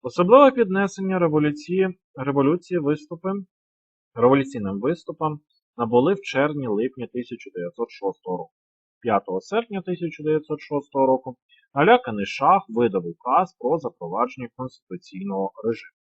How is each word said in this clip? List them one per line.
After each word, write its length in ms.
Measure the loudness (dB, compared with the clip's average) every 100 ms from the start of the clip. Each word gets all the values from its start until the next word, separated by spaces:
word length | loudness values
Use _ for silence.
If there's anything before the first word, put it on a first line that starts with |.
Особливе 480 | -6 -2 6 8 8
піднесення 680 | 6 0 2 -2 -4 -4 0
революції, 800 | 2 4 2 -2 -4 0 0 -2 _
революції 640 | -8 -2 2 2 2 -2 -2
виступи, 500 | -2 -4 -6 -10 -6 -8 -10 _ _ _ _ _ _
революційним 680 | 0 4 4 0 -6 -6 -4
виступом 600 | -4 -4 -10 -6 -6 -6 _ _ _ -6
набули 380 | 2 4 4
в 60 | -2
червні-липні 840 | -2 0 0 -2 -4 -2 -2 -6 -10
тисяча 440 | -10 -10 -14 -12
дев'ятсот 360 | -10 -10 -8 -8
шостого 460 | -6 -8 -8 -8 -8
року. 160 | -10 _ _ _ _ _
П'ятого 400 | 0 0 0 -6
серпня 420 | -2 -4 -4 -10
тисяча 400 | -6 -6 -6 -6
дев'ятсот 380 | -2 -2 -2 -10
шостого 460 | -6 -6 -4 0 2
року 300 | 2 -2 -16 _ _ _
наляканий 520 | 2 4 4 2 -6 -6
шах 360 | 0 2 2 0
видав 380 | 0 0 0 -6
указ 500 | -8 0 0 0 _
про 200 | -4 -2
запровадження 720 | -4 _ -8 -4 -4 -6 -16 -12
конституційного 960 | -14 _ _ -16 -14 -12 -8 -6 -6 -6
режиму. 320 | -6 -6 -10 _